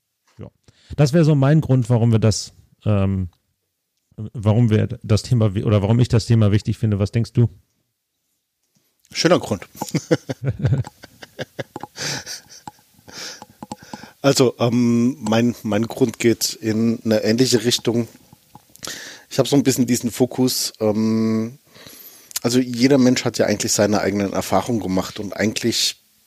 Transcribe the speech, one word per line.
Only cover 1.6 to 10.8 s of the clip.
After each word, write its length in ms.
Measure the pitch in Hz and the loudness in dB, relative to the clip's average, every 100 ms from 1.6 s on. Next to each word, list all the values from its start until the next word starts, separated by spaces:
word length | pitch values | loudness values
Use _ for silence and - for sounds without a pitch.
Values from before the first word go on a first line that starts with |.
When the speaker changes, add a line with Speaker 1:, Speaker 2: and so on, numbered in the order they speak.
Speaker 1:
Grund, 280 | 147 131 120 | 4 2 2
warum 200 | 123 117 | 2 4
wir 80 | 113 | 4
das, 360 | 110 - - - _ _ | 4 0 -4 -18 _ _
ähm, 440 | 107 104 98 98 90 _ _ _ _ _ _ _ _ - | -2 0 0 0 -4 _ _ _ _ _ _ _ _ -16
warum 540 | 107 135 104 110 120 | -14 -4 2 4 4
wir 180 | 107 104 120 | 2 0 -4
das 180 | - 104 | -2 -2
Thema 320 | - 120 110 | 0 0 2
wi-, 100 | 95 | 0
oder 160 | - 104 | 0 2
warum 180 | 98 117 | 2 2
ich 80 | 123 | 2
das 180 | 117 - | 2 2
Thema 240 | 117 104 | 4 4
wichtig 280 | 107 - 110 | 2 0 -2
finde. 200 | 113 98 | -2 0
Was 140 | 101 | -2
denkst 220 | 117 113 | -2 -2
du? 140 | - 117 - _ _ _ _ _ _ _ _ _ _ _ _ _ _ _ | 2 0 0 _ _ _ _ _ _ _ _ _ _ _ _ _ _ _
Speaker 2:
Schöner 260 | - 165 165 | -2 2 2
Grund. 300 | - 101 - - - 151 - 165 - - | 0 -8 -10 -16 -6 -6 -2 -4 -4 -8
<laughs> 400 | 135 - 131 - | -6 -2 -2 -2